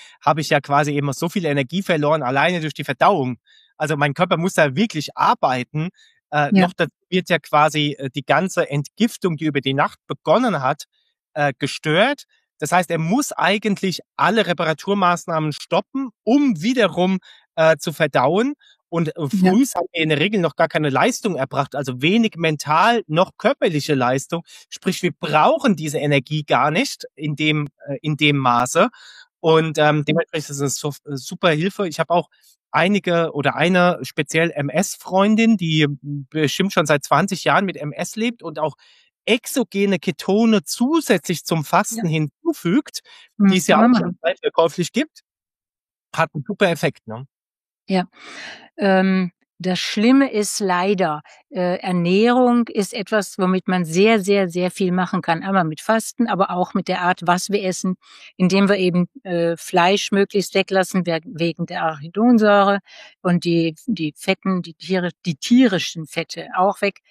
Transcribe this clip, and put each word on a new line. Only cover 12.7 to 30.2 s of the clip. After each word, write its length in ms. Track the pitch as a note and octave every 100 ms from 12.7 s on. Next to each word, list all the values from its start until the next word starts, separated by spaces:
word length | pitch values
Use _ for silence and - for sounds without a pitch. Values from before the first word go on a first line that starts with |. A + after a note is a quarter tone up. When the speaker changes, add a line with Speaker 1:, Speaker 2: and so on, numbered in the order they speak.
Speaker 1:
heißt, 200 | F3+ F3
er 80 | E3+
muss 320 | E3 B3 -
eigentlich 680 | - E3 G#3 G#3+ G3 F#3+ - - -
alle 280 | D3+ A3 F3
Reparaturmaßnahmen 1080 | E3 E3 D#3 - G3+ F3+ F3 - D#3+ D#3
stoppen, 560 | C#3+ - E3+ - C4+ C4 _
um 380 | G#3 C#4+ C#4+ E3
wiederum, 580 | G#3 C4 G3 F3 F3+ F#3+ _ - _ -
äh, 220 | D#3+ D#3
zu 160 | -
verdauen. 600 | D3 D3+ C#3 C3 F#3 C4 D4 _ _ -
Und, 260 | E3+ D#3 -
äh, 120 | C#3+
Speaker 2:
Ja. 280 | F#3+ F#3 G3+
Speaker 1:
frühs 160 | C4+ -
haben 120 | F3
wir 80 | E3+
in 60 | D#3
der 100 | C#3+
Regel 220 | F#3+ G#3
noch 140 | E3 -
gar 120 | D#3+
keine 220 | E3 D3+
Leistung 460 | C3 G#3 - G#3+ C#3+
erbracht, 400 | C3 C3+ C#3 C#3
also 260 | C#3 B2
wenig 340 | D3+ A3 A3 D#3+
mental 680 | D#3+ D3+ C#3+ D#3 G#3+ A#3 -
noch 240 | D#3 F#3+ _
körperliche 580 | G#3+ D4 A#3+ D3+ D3 C#3
Leistung. 480 | B2 C3+ - E3+ - - -
Sprich, 340 | - F#3+ -
wir 80 | F3
brauchen 640 | - D#3+ D3+ F#3+ D#4 C4 D#3
diese 240 | D#3 C#3
Energie 440 | D3 C#3 - D3+
gar 280 | D3 C3 C#3+
nicht 340 | E3+ C#4+ - - -
in 200 | D3+ D3
dem, 320 | D#3 D3+ D3 _ C#3+
äh, 100 | C3+
in 160 | D#3 D3
dem 200 | D3 C#3+
Maße. 520 | C3 A#2+ B2+ E3 A#3 - - - - _
Und, 360 | E3 D#3+ D#3+ D3+
ähm, 280 | D3+ D3+ C#3+
dementsprechend 440 | E3+